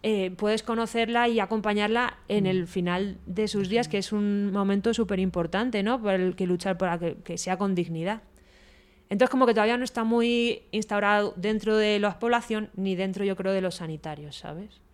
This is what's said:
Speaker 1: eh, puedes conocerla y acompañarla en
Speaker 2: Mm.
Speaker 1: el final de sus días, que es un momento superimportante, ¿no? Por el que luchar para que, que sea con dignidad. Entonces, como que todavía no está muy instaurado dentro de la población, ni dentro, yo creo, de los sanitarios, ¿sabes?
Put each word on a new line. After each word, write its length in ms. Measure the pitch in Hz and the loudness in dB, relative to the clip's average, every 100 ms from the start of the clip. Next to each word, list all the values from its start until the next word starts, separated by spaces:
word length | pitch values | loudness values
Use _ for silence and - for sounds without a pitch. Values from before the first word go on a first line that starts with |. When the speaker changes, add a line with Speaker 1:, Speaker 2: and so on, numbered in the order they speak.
Speaker 1:
eh, 260 | 214 214 185 180 | 0 0 0 -2
puedes 260 | 208 220 | 0 0
conocerla 640 | 220 233 233 233 226 240 240 | -2 -2 -2 0 0 2 2
y 140 | 226 | 2
acompañarla 760 | 196 220 214 208 208 226 247 - - | 0 0 0 0 2 0 0 -4 -2
en 160 | 208 | 0
Speaker 2:
Mm. 20 | 165 | 2
Speaker 1:
el 200 | 185 175 | 2 -2
final 480 | 196 175 180 202 180 - | -2 0 0 -2 -6 -8
de 220 | 185 214 | -2 0
sus 200 | 208 190 | 0 0
días, 200 | 220 240 | 0 0
que 100 | 202 | -2
es 140 | 190 | -2
un 400 | 214 208 202 202 | 0 0 2 0
momento 420 | 196 196 202 214 | 0 2 2 2
superimportante, 880 | 226 208 196 190 175 165 190 247 220 | 0 0 0 0 0 -2 0 0 0
¿no? 180 | 202 254 | 0 0
Por 120 | 214 | 0
el 240 | 190 185 180 | 2 0 0
que 100 | 185 | 0
luchar 320 | 180 190 175 | 0 0 -2
para 180 | 185 170 | 0 0
que, 180 | 170 - | -4 -6
que 140 | - 170 | -10 -8
sea 180 | - 185 | -4 -2
con 160 | 196 | 0
dignidad. 480 | 185 165 165 170 220 - - - - - - - _ _ | 0 -2 -2 -4 -6 -10 -20 -20 -20 -20 -20 -20 _ _
Entonces, 220 | 202 254 | 2 4
como 160 | 262 254 | 4 4
que 80 | |
todavía 220 | 226 214 240 | 4 2 2
no 60 | |
está 200 | 247 - | -2 -2
muy 580 | 226 233 233 240 233 - - | 0 2 2 2 2 -2 -4
instaurado 640 | 220 208 208 202 208 208 - | -6 -2 0 4 4 2 -2
dentro 400 | 196 214 220 214 | -2 0 2 2
de 220 | 214 208 | 4 2
la 220 | 208 180 | 0 0
población, 500 | 233 240 - 220 214 - | 0 0 0 -6 -6 -4
ni 180 | 190 | -2
dentro, 300 | 185 190 190 | 0 -2 -2
yo 100 | 196 | -2
creo, 180 | 190 190 | -2 0
de 80 | 190 | 0
los 140 | 185 175 | -2 -4
sanitarios, 600 | 165 156 156 147 147 - | -8 -8 -10 -10 -12 -14
¿sabes? 440 | 170 156 208 - _ | -12 -12 -14 -18 _